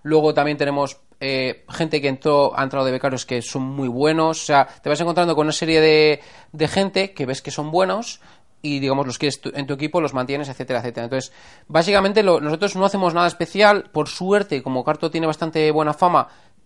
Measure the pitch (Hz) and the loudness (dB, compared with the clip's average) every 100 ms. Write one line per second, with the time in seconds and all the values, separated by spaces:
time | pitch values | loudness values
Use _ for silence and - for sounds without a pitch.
0 | 147 156 151 143 147 147 143 143 139 - | 0 2 2 2 0 0 -2 -2 -4 -8
1 | _ - 135 131 127 - - - 160 156 | _ -10 -4 -2 -4 -6 -10 -6 -2 -2
2 | 139 131 156 147 139 - 135 139 131 127 | -2 -2 2 4 4 0 -2 -2 -2 0
3 | 139 127 - 123 117 135 131 139 131 120 | -2 -4 -4 -6 -4 -6 -6 -4 -4 0
4 | 151 160 160 160 - 143 - - 147 151 | 2 2 0 0 2 2 2 -2 -4 -2
5 | 170 170 175 151 151 156 160 160 156 156 | 0 0 0 2 0 -2 2 4 6 6
6 | 151 143 - - - 151 151 196 196 190 | 4 2 -6 -20 -14 -4 -2 0 0 -2
7 | 196 - 127 135 156 - 151 165 185 196 | -4 -4 -6 -6 -8 -8 -2 0 0 -2
8 | 240 - - - _ _ 147 139 135 135 | -8 -14 -20 -20 _ _ -6 -2 0 0
9 | 131 120 147 131 - - 135 139 151 175 | -2 -4 -4 -4 -8 -8 -8 -6 -4 -2
10 | 147 135 127 139 139 131 127 123 120 120 | -2 -2 -4 -4 -6 -8 -6 -4 -4 -8
11 | 120 131 - - - - - 156 170 202 | -6 -6 -6 -14 -20 -20 -2 0 2 2
12 | 196 208 196 160 151 160 202 190 196 196 | 2 4 4 4 0 -2 -2 0 0 2
13 | 180 170 175 - 170 190 208 202 - 151 | 0 2 0 -2 -4 4 6 4 0 -4
14 | 147 - 185 202 196 139 131 127 123 151 | -4 -4 0 0 0 -4 -4 -2 -2 -2
15 | 165 160 160 156 160 160 156 151 151 151 | -2 -2 -2 -2 -2 0 2 2 0 2
16 | 180 156 - - _ _ | 4 4 0 -6 _ _